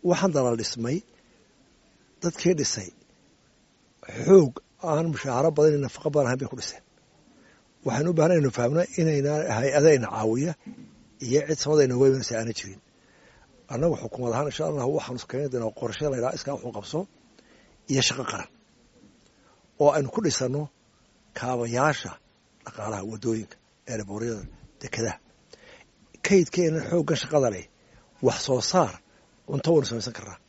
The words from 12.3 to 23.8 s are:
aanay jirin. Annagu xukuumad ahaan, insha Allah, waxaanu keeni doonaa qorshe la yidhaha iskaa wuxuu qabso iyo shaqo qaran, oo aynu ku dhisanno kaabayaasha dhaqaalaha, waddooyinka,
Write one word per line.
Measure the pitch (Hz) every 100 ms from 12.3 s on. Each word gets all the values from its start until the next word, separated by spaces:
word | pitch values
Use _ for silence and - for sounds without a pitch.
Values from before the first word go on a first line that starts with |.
aanay | 113 113
jirin. | 110 101 - _ _ _ _ _ _ _ _ _
Annagu | 123 165 143
xukuumad | 104 120 120
ahaan, | 117 147
insha | -
Allah, | 156 147 123
waxaanu | 151 - 123 -
keeni | 127 143
doonaa | 127 110
qorshe | - 120 -
la | 151 131
yidhaha | 123
iskaa | 156 -
wuxuu | 139 120
qabso | 107 101 156 196 _ _ _ _ _ _ _ -
iyo | 135
shaqo | 131 139
qaran, | 127 - - _ _ _ _ _ - _ _ _ _ _ _ _
oo | 147
aynu | 147 135
ku | -
dhisanno | 196 - 127 139 151 _ _ _ _ _ _ -
kaabayaasha | 123 123 117 120 147 143 98 - _ _ _ _
dhaqaalaha, | - - 107 104
waddooyinka, | 98 110 120 110 101 - _ _